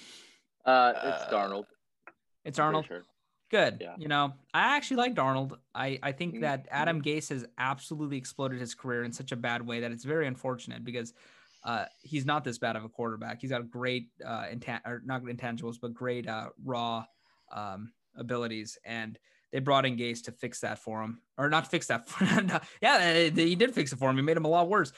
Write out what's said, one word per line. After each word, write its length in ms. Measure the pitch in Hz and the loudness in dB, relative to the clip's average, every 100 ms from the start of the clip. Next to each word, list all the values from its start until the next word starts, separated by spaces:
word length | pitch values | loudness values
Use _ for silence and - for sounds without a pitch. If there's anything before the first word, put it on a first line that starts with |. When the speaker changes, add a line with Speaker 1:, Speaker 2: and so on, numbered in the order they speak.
| - - - _ _ _ 127 | -20 -20 -20 _ _ _ 4
Speaker 1:
Uh, 280 | 127 123 - | 6 6 4
it's 280 | - - | 0 -2
Speaker 2:
Uh, 60 | - | 0
Speaker 1:
Darnold. 340 | 104 98 101 - _ _ _ - _ _ _ | 0 2 -2 -8 _ _ _ -20 _ _ _
Speaker 3:
It's 160 | 156 147 | -6 0
Speaker 1:
I'm 40 | 151 | 2
pretty 20 | 156 | 2
Speaker 3:
Arnold? 100 | 151 | -2
Speaker 1:
sure. 160 | 87 - _ _ _ - | -10 -14 _ _ _ 0
Speaker 3:
Good. 280 | 214 139 110 | 4 4 2
Speaker 1:
Yeah. 160 | 87 123 | -10 -8
Speaker 3:
You 100 | 151 | 0
know, 240 | 143 143 135 _ | 2 2 -2 _
I 220 | 165 226 285 | 4 4 4
actually 220 | 285 247 | 2 0
like 180 | 247 220 | 2 2
Darnold. 420 | 135 131 135 - _ | 2 2 0 -6 _
I, 260 | - 135 135 | -4 -4 -2
I 80 | 139 | -4
think 240 | 139 175 135 | -4 -4 -2
Speaker 1:
Mm, 60 | |
Speaker 3:
that 260 | 151 135 131 | -2 -2 -4
Adam 320 | 143 160 165 | -2 0 0
Speaker 1:
mm-hmm. 160 | 147 151 | 0 -2
Speaker 3:
Gase 120 | - | -2
has 160 | 139 117 - | -6 -6 -4
absolutely 600 | 131 135 - 151 147 139 | -2 -2 -6 -6 -6 -6
exploded 420 | 127 - 135 127 | -8 -4 -4 -4
his 160 | 117 - | -8 -8
career 280 | 131 120 | -4 -2
in 80 | 120 | -4
such 180 | 117 135 | -6 -8
a 60 | 120 | -4
bad 280 | 120 120 120 | -2 -2 -4
way 160 | 117 | -4
that 100 | 117 | -4
it's 120 | 117 | -6
very 240 | 131 160 139 | -4 0 -2
unfortunate 560 | 127 131 120 - 120 | -2 -6 -6 -8 -12
because, 300 | 120 120 117 - - - _ _ | -8 -6 -8 -12 -20 -20 _ _
uh, 220 | - 110 - _ | -4 -4 -4 _
he's 240 | 139 151 135 | -6 -2 0
not 180 | 147 | 0
this 140 | 135 117 | -2 -4
bad 180 | 117 110 | -2 -2
of 80 | |
a 60 | 110 | -6
quarterback. 500 | - 117 110 113 113 | -4 -4 -4 -8 -8
He's 80 | 131 | -4
got 180 | 123 117 | -4 -4
great, 400 | 123 127 127 120 - - | -4 -2 -2 -6 -12 -8
uh, 180 | 113 92 | -6 -6
intan-, 300 | 120 123 120 117 | -8 -8 -8 -8
or 160 | 120 127 | -10 -6
not 180 | 131 | -6
intangibles, 520 | 123 120 123 117 117 117 | -6 -8 -6 -6 -8 -8
but 120 | 120 | -10
great, 340 | 117 123 123 117 | -6 -4 -4 -4
uh, 220 | 110 - - | -6 -8 -10
raw, 420 | 135 120 117 113 110 _ _ _ - | -6 -2 -2 -4 -8 _ _ _ -14
um, 420 | 104 104 95 113 _ _ - | -10 -8 -8 -12 _ _ -10
abilities. 600 | 120 120 117 110 107 - - | -4 -2 -4 -6 -10 -14 -10
And 320 | 117 113 110 _ _ - | -8 -8 -12 _ _ -6
they 80 | 135 | -2
brought 260 | 135 139 131 | 4 4 4
in 100 | 117 | 0
Gase 260 | 120 117 123 | -4 -6 -10
to 60 | |
fix 260 | - 120 - | -10 -10 -6
that 180 | 113 110 | -6 -6
for 220 | 113 110 | -8 -6
him, 200 | 110 117 _ - | -6 -10 _ -2
or 120 | 143 | 2
not 180 | 160 - | 2 2
fix 160 | 175 - | -2 0
that. 200 | 117 - | -4 -2
<laughs> 0 | |
For, 160 | - 190 220 | 2 4 4
no, 180 | 185 160 - - | 4 0 -2 2
yeah, 320 | 233 254 175 | 6 6 6
they, 160 | 165 165 | 6 6
they, 180 | 160 165 | 6 4
he 80 | 180 | 6
did 180 | 247 | 4
fix 200 | 226 143 | 2 -2
it 60 | 135 | 0
for 100 | 131 | 2
him. 80 | 131 | 4
He 40 | |
made 120 | 147 165 | 4 4
him 80 | 156 | 4
a 40 | |
lot 180 | 175 175 | 4 6
worse. 220 | 208 147 | 4 2